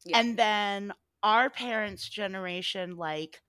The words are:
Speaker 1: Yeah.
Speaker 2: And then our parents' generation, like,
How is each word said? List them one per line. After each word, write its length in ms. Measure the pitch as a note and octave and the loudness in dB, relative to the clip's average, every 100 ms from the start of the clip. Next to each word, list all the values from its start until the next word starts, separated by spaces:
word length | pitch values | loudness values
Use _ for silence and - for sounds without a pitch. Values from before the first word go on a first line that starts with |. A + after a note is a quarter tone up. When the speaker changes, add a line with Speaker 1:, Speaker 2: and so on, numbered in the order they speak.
Speaker 1:
Yeah. 140 | - A#3 | 0 2
Speaker 2:
And 180 | A#3 A3+ | 2 4
then 560 | A3 G#3 G3+ G3+ G3+ - _ _ | 4 4 0 -2 -6 -12 _ _
our 260 | G#3 A3 C4 | 4 6 4
parents' 580 | - B3 A3 G#3 F#3+ - | 0 -4 -2 -4 -6 -10
generation, 880 | - G3+ F#3+ F#3 F3+ F3 G3 F3+ F3 | -6 -6 -4 -6 -4 -4 -4 -6 -4
like, 460 | E3 D#3 D#3 - | -4 -4 -6 -12